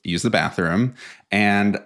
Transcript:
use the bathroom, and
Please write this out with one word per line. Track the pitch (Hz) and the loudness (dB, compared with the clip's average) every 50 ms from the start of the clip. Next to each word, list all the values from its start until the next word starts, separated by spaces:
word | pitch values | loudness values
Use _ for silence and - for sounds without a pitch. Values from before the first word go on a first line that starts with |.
| - | -6
use | 92 85 82 - | -4 -4 -2 0
the | 120 | 0
bathroom, | 110 87 80 - - - 87 82 85 104 123 127 - - - - - - _ - | 0 0 0 0 -2 -2 -2 0 0 0 0 0 -4 -8 -18 -20 -20 -20 _ -4
and | 98 101 104 101 101 101 101 101 95 - - | -2 0 2 2 2 2 2 0 0 -2 -2